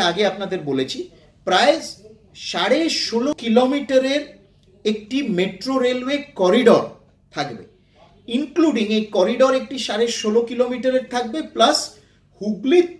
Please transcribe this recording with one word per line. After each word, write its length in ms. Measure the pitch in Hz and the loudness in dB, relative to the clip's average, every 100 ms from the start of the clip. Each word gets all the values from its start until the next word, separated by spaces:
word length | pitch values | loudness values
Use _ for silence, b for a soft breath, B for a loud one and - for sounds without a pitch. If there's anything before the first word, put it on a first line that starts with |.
| 175 | 0
আগে 140 | 180 202 | 0 -2
আপনাদের 300 | 202 190 180 147 | -2 -6 -6 -4
বলেছি, 280 | 135 131 - - b b _ - | -4 -4 -8 -12 b b _ -2
প্রায় 300 | 185 269 320 - - 214 - _ - - | 2 4 2 -4 -16 -20 -20 _ -16 -8
সাড়ে 300 | 170 196 285 330 - - | -4 0 2 0 -2 -4
ষোলো 240 | 226 277 294 | -2 -2 -4
কিলোমিটারের 800 | 233 226 262 285 - 262 262 294 - - _ _ _ _ | 0 2 4 0 2 2 2 0 -4 -14 _ _ _ _
একটি 340 | 214 214 - 262 226 175 | -4 -4 -4 -4 -2 -2
metro 360 | 196 - 262 262 247 | -2 -4 -4 0 0
railway 300 | 254 254 285 - - | -2 -2 -4 -6 0
corridor 440 | 180 240 220 175 - - _ _ _ | 2 6 6 6 2 -10 _ _ _
থাকবে, 300 | 156 139 107 - _ b b b _ - | -8 -8 -10 -18 _ b b b _ -6
including 580 | 240 302 339 320 233 208 214 | -4 -2 2 2 2 0 0
এই 60 | 214 196 | 0 0
corridor 360 | 185 254 269 262 | 2 4 2 2
একটি 160 | - 262 - | -2 -8 -6
সাড়ে 200 | 214 233 - | -2 -2 -2
ষোলো 200 | 214 226 233 | 0 0 0
কিলোমিটারের 560 | 240 240 254 254 254 - | -2 -2 -2 0 -2 -2
থাকবে, 240 | 247 220 311 - | -6 -4 -8 -6
plus 240 | 226 247 302 - b b b _ - | 2 2 2 -4 b b b _ -10
হুগলির 460 | 208 190 262 349 339 | -8 -4 2 4 4